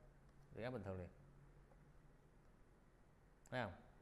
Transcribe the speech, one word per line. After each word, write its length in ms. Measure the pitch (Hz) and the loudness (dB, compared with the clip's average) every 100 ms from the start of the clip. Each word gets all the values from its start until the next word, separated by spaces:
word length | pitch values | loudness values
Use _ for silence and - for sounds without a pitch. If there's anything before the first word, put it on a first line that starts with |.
| - - - - - | -10 -12 -12 -12 -4
Điện 100 | - | 2
áp 60 | 117 | 4
bình 120 | 127 | 6
thường 160 | 95 92 | 6 4
liền. 100 | 87 - - - - - - - - - - - - - - - - - - - - - - - - | 4 -2 -12 -12 -12 -12 -12 -12 -12 -12 -12 -14 -14 -14 -14 -14 -14 -14 -14 -14 -14 -14 -14 -10 6
Thấy 120 | 127 | 8
không? 100 | 107 95 - - | 8 6 -6 0